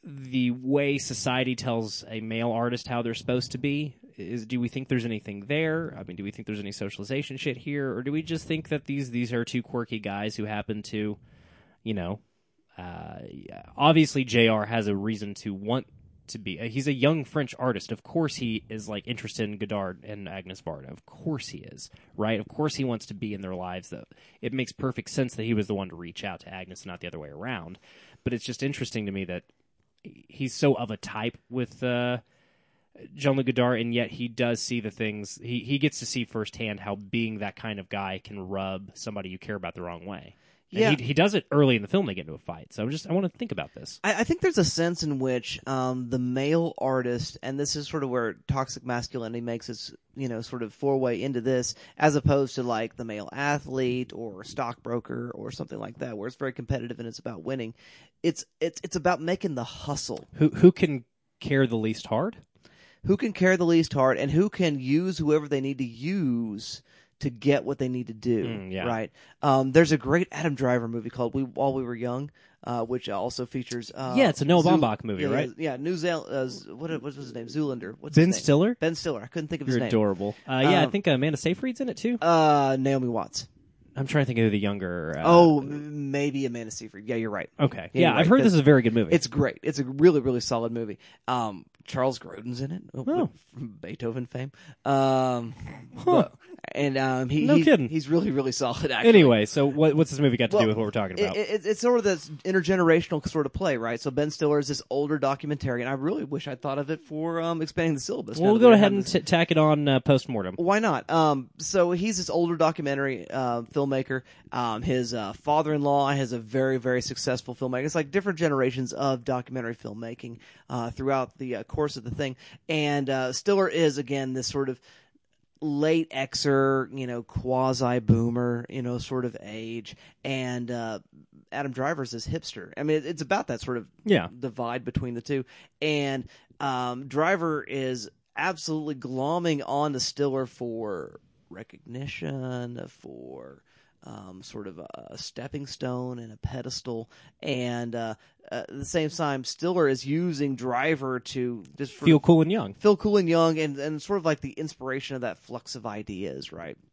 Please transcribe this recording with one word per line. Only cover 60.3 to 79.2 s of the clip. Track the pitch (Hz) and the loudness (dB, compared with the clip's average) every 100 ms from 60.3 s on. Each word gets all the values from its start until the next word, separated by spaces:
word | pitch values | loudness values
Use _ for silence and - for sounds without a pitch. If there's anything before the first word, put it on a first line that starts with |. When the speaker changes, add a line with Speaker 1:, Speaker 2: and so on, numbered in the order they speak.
| - | 2
Speaker 1:
Who, | 151 | 2
who | - 175 | 8 8
can | - 175 135 - _ _ _ | 8 -2 -2 -8 _ _ _
care | - 139 131 | -2 2 2
the | 113 | 2
least | 110 107 - | -2 -4 -2
hard? | 113 185 - _ _ _ _ _ _ | -2 -2 -8 _ _ _ _ _ _
Speaker 2:
Who | - 202 | 0 0
can | 233 | 0
care | 196 185 185 | 2 4 4
the | |
least | 175 170 156 | 6 4 4
hard, | 139 131 127 | 4 4 4
and | 139 | 2
who | 151 202 | 4 2
can | - 175 143 | 2 0 0
use | 131 147 185 165 | 2 2 2 -2
whoever | 156 151 147 | 2 2 2
they | 139 | -2
need | 135 135 | -2 -2
to | |
use | 127 113 147 196 147 117 113 104 - - _ _ _ _ | -6 -4 -4 0 0 0 -2 -6 -10 -14 _ _ _ _
to | 143 | -6
get | 120 131 143 | 0 2 4
what | 120 139 | 2 -2
they | 127 | -2
need | 127 113 | -2 -6
to | |
do, | 110 120 113 | -6 0 0
Speaker 1:
Mm, | 117 110 95 | 0 -6 -6
yeah. | 92 | -4
Speaker 2:
right? | 92 113 110 _ - _ | -2 -2 -4 _ -20 _
Um, | 143 135 135 | 4 4 6
there's | 139 165 | 6 6
a | 156 | 4
great | 131 165 180 | 2 0 0
Adam | 147 160 131 | -4 -4 0
Driver | 131 123 117 | 2 2 0
movie | 117 113 | -6 -8
called | 120 120 | -4 -4
We, | 131 | -2
While | 131 - 139 | -4 0 0
We | 135 | 0
Were | 123 | -4
Young, | 120 120 123 143 _ _ _ | -6 -4 -6 -8 _ _ _
uh, | - 120 | -6 -4
which | 117 123 - | -2 -4 -4
also | 98 117 123 123 | -4 -4 -6 -8
features, | 135 123 123 110 | -8 -6 -8 -10
uh, | - 135 202 | -8 -2 4
Speaker 1:
Yeah, | 247 | 4
it's | - | 4
a | |
Noah | 147 180 | 4 6
Speaker 2:
Zool-, | 175 165 | 8 6
Speaker 1:
Baumbach | 123 107 | 4 0
movie, | 113 98 | -4 -2
Speaker 2:
yeah, | 92 | 0
Speaker 1:
right? | - 143 - | 0 -2 -4
Speaker 2:
Yeah, | 156 127 | -6 -4
New | 151 180 | -4 -2
Zeal-, | 175 160 - | -2 -2 -4
uh, | 135 131 | -4 -4
Z-, | 107 - | -6 -16
what, | 104 160 | -12 -8
what | 156 | -6
was | 131 | -8
his | 139 131 | -12 -12
name? | 117 117 | -12 -8
Zoolander. | 139 147 123 95 113 | -4 -2 -4 -8 -12
What's | - 156 | 2 6
Speaker 1:
Ben | 170 | 6
Speaker 2:
his | - | 4
name? | |
Speaker 1:
Stiller? | - 147 196 240 | 4 4 4 2
Speaker 2:
Ben | 160 160 | -2 -2
Stiller. | 170 120 | -4 -6